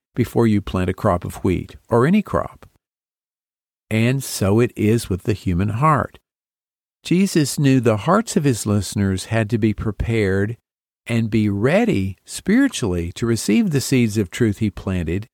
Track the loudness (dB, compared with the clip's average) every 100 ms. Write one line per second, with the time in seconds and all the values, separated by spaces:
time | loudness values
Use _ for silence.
0 | _ -4 -2 2 2 2 0 -4 -4 -2
1 | 0 0 -4 -4 -2 -2 -4 -16 _ 2
2 | 4 2 0 -4 -4 -12 -20 _ _ _
3 | _ _ _ _ _ _ _ _ _ 0
4 | 0 0 -4 -2 2 2 2 0 0 0
5 | -2 -4 -2 -4 -2 0 -2 0 0 0
6 | -2 -10 _ _ _ _ _ _ _ _
7 | -2 0 2 0 0 0 2 4 2 0
8 | 2 0 0 0 0 0 0 0 0 -2
9 | 0 -2 -2 -2 0 0 0 0 -6 -4
10 | -2 0 0 0 -2 -6 _ _ _ _
11 | -4 -2 0 0 0 2 2 2 2 0
12 | -2 -6 -14 -8 0 2 2 0 -2 -2
13 | -4 -4 -2 0 2 2 2 0 2 2
14 | 2 0 -4 0 0 0 -2 -2 -4 -4
15 | -2 -4 -8